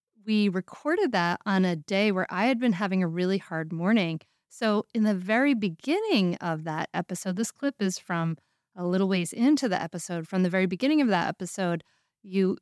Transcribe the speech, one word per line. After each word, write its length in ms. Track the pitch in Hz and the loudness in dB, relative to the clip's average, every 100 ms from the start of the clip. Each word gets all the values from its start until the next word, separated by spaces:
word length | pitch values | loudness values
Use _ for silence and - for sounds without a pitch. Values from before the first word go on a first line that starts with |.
| _ 220 208 | _ _ 0
we 220 | 214 202 | 2 2
recorded 640 | 185 - - 294 370 330 | 0 -6 -6 -2 0 2
that 280 | 196 170 185 202 | 2 0 0 0
on 200 | 190 185 | 2 2
a 100 | 165 | 0
day 360 | - 196 214 | -2 0 2
where 160 | 185 - | 0 -2
I 160 | 180 240 | 0 0
had 140 | 240 | 2
been 140 | 247 | 0
having 300 | 180 196 190 | 0 0 0
a 40 | 170 | 0
really 300 | 170 180 196 | 0 0 0
hard 360 | - 160 160 | -2 -6 -6
morning. 480 | 165 185 226 165 160 _ _ _ | -2 0 2 0 -4 _ _ _
So 380 | - 220 208 - | -4 0 0 -2
in 100 | 226 | 0
the 120 | 214 190 | 0 0
very 380 | 185 226 285 | 0 2 2
beginning 800 | 233 202 160 262 370 440 254 180 - | 2 -2 -4 -2 -2 2 2 2 0
of 280 | 175 160 | -4 -6
that 240 | 160 156 - | -4 -6 -4
episode, 420 | 175 - 180 190 180 | -6 -6 -6 -6 -4
this 160 | 226 | -6
clip 300 | - 277 - | -4 -6 -2
is 160 | 196 - | -4 -4
from 400 | - 170 165 160 _ _ _ 190 | -4 -2 -2 -4 _ _ _ -6
a 100 | 175 | -2
little 240 | 185 196 | 0 2
ways 240 | 185 170 | 0 -2
into 340 | - 254 302 240 | 0 2 4 2
the 140 | 180 | -2
episode. 460 | 165 170 - 170 160 | -4 -8 -8 -8 -4
From 160 | 190 | 0
the 60 | 180 | 2
very 180 | 185 185 | 2 0
beginning 340 | 180 269 311 | 0 2 2
of 60 | 247 | 4
that 200 | 175 - | 2 0
episode, 560 | - 180 - 175 170 - _ _ _ | -4 -8 -4 -2 -2 -6 _ _ _
you, 360 | 196 190 185 - | -4 0 2 0